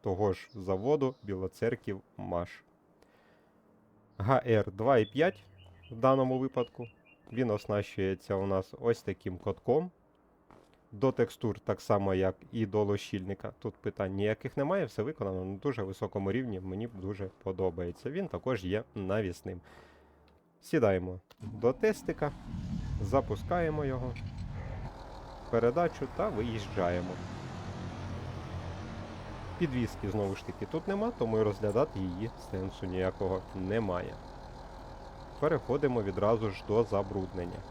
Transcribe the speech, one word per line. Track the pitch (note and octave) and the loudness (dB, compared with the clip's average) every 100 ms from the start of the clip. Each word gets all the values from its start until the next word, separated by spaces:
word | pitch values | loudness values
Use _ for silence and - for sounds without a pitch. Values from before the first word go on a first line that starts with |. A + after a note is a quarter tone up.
того | G#2+ F#2 G#2 | 0 2 2
ж | F2+ - | 2 -6
заводу | G#2 F#2 F#2+ A#2 D3+ C3 B2+ | -8 -2 0 2 2 2 -2
Білоцерків | G2+ F#2+ F#2 - A2+ - - F#2+ _ - | -6 -4 -4 0 0 0 -4 -8 _ -12
маш. | F#2+ F2 F2 - _ _ _ _ _ _ _ _ _ _ _ _ _ _ _ - | -4 -2 -2 -10 _ _ _ _ _ _ _ _ _ _ _ _ _ _ _ -4
Г | G2 C3 | 4 4
Р | B2 A2 G2+ | 6 4 4
два | F#2+ A#2 B2+ | 2 6 6
і | |
п'ять | G#2+ C3+ E3+ - - - - - - | 6 4 2 2 -20 -20 -20 -20 -14
в | |
даному | A2+ C3 C3+ C3 C3 | 2 4 6 4 2
випадку. | C3 B2+ A#2+ - A#2 _ _ _ - | 0 -2 -4 -6 -14 _ _ _ -8
Він | A2+ B2 | 0 2
оснащується | G#2 - G#2 G2+ - F#2+ F#2 - | 2 2 0 0 0 0 0 0
у | G2 | 0
нас | G2 F#2+ F#2+ - | 2 2 0 -2
ось | A#2 A2+ | 0 2
таким | - F#2 G2+ F2+ | -2 -4 -6 -4
котком. | G#2 - - C#3 F3+ _ _ _ _ _ _ - - _ _ | -4 -2 2 2 2 _ _ _ _ _ _ -20 -20 _ _
До | G#2 C3 | 2 2
текстур | C3 A#2 - A2+ G2 | 4 0 2 -2 -2
так | - G2+ | -2 -4
само, | - G#2 G2 | 2 4 4
як | F#2+ F#2+ - - | 4 2 0 -8
і | A#2 | -2
до | G#2 G#2 | 0 2
лощильника. | G2+ G2+ - G2+ F#2 G2 G#2 - | 2 2 -2 -6 -4 -6 -8 -8
Тут | A2 | -10
питань | - G#2 - F#2+ | -6 -6 -2 -2
ніяких | G2 G#2 A2 C3 - | 2 2 0 -4 -2
немає, | C#3+ G3 | 0 2
все | C#3 - | 0 -2
виконано | A2 D#3+ G2 F#2 | -4 -2 -2 -2
на | F#2 G2 | -4 -2
дуже | C#3+ A#2+ | -2 -2
високому | F#2+ F#2+ G#2 G#2 G2 | -4 -4 -4 0 0
рівні, | A2+ B2+ F#2+ | 0 0 -4
мені | F#2+ F#2+ A#2 | -4 -4 -6
дуже | G2+ F#2+ G2 G2 - | -6 -6 -4 -8 -6
подобається. | G2 F#2 F#2 E2 F2 E2+ B2+ | -4 2 0 0 -6 -4 -4
Він | D#3+ F#3+ | -4 -4
також | E2+ B2+ A#2 | -2 0 0
є | F2+ G#2 - | 2 0 -2
навісним. | A2 F#2 G#2 G2 E2+ F#2 F2+ - - - - - - - _ _ _ | -4 0 2 0 -4 -8 -10 -12 -20 -20 -20 -20 -20 -20 _ _ _
Сідаємо | - D#3+ A2 F#2+ F#2 F2+ _ - | 0 6 6 6 2 -8 _ -14
до | G#2 G#2+ A#2 | -10 2 2
тестика, | C3+ A3 G#3 - D#3 D3 - - - - - - - | 4 2 2 -4 -2 -4 -4 -10 -8 -4 -4 -4 -4
запускаємо | G2 C3+ - G#2 - F3 E3 D3+ | 2 2 2 -4 0 2 2 0
його, | C#3 C3 B2+ A#2 - - - - - - - - - - - - - | -2 -2 -4 -6 -8 -8 -8 -8 -8 -8 -10 -12 -14 -14 -14 -14 0
передачу | A#2 A#2 C#3+ E3+ - C3+ | 4 4 4 0 0 -6
та | - G#3 | -2 0
виїжджаємо. | A#2 A#2+ A2+ G2+ G#2 F2 F2+ F2+ F2+ - - - - - - - - - - - - - - - - - - - - - - - - | 0 -2 -2 -2 2 2 2 -2 -6 -8 -8 -10 -8 -8 -8 -8 -8 -8 -6 -6 -8 -8 -8 -6 -8 -8 -8 -10 -10 -10 -10 -10 -2
Підвіски, | E3 B2+ A2+ - G2+ | 0 0 -2 -2 -2
знову | G#2 G2 | 0 0
ж | G2 | -2
таки, | - - | -8 -8
тут | G2+ D#3+ F3+ | -4 -4 -2
нема, | G3 A3+ | 0 0
тому | B3 A#2 A2 | 0 2 4
і | |
розглядати | G#2+ G2+ G#2 G#2 - G2 | 4 4 2 4 2 0
її | F#2+ F2+ A2+ - - | -4 -2 -6 -8 -6
сенсу | F#2+ F#2+ - | -4 -4 -4
ніякого | F#2+ F#2 F#2 - F#2+ F#2+ - | -4 0 0 0 -2 -2 -4
немає. | F#2+ F#2 A2 G#2 F2 F#2 - - - - - - - - - - - - - | -6 0 0 0 -2 -4 -10 -14 -14 -14 -14 -14 -14 -14 -14 -14 -14 -14 0
Переходимо | D3+ D#3 - C#3 C#3 B2 | 2 2 2 2 4 2
відразу | G2 F#2 G2+ A2+ A2 | 0 4 4 4 2
ж | F#2+ - | -2 2
до | G#2 | 2
забруднення. | A2 G2 G2 G2 F2+ F#2 F2 F2+ - | 4 2 0 -2 -4 -4 -6 -6 -12